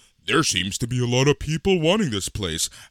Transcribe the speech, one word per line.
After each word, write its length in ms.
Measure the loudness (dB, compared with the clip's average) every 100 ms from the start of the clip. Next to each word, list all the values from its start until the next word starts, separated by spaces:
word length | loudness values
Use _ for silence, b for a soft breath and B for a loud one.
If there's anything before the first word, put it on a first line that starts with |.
| b b -2
"There 180 | 0
seems 340 | 2 0 -2 -4
to 100 | -4
be 120 | -2
a 60 | 0
lot 200 | 2 4
of 120 | 2
people 400 | -2 -4 0 2
wanting 320 | 2 2 0
this 180 | -2 -4
place. 400 | -6 -4 -4 -6 B B